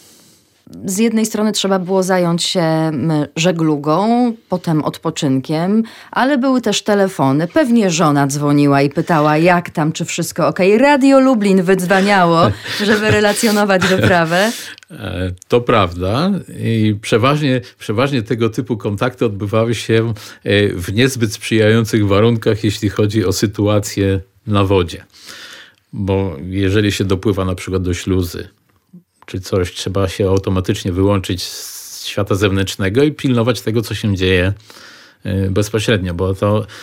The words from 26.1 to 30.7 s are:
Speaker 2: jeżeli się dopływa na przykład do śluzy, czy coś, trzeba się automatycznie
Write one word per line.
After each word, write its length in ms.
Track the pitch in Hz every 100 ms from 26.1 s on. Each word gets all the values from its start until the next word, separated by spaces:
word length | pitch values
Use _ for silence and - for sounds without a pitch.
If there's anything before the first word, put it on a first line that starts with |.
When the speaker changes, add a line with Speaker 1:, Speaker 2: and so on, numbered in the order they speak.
| 98 98 71
Speaker 2:
jeżeli 480 | 87 95 95 104 104
się 120 | -
dopływa 420 | 101 92 113 95 92
na 100 | 92
przykład 280 | - 92
do 100 | 90
śluzy, 540 | 87 - 92 90 90 90 _ _ _ _ 175 _ _ -
czy 140 | 101
coś, 340 | 92 101 87
trzeba 340 | - - 98 95
się 220 | - 98
automatycznie 640 | 95 98 92 92